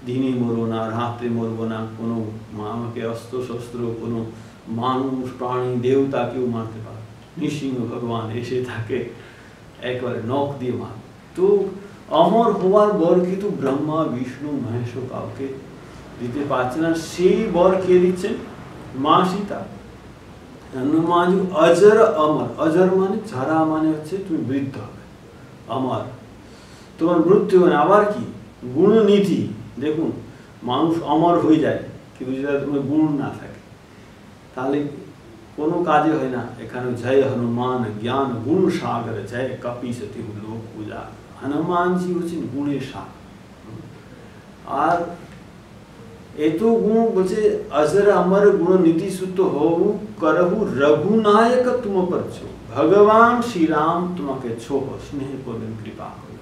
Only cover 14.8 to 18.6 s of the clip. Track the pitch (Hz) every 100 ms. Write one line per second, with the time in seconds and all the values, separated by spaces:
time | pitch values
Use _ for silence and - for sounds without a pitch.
14.8 | 120 127 123 120 110 - 135 - - -
15.8 | - - - - 120 143 143 127 123 160
16.8 | 165 160 - - 185 220 220 170 185 185
17.8 | 180 180 180 180 202 247 - -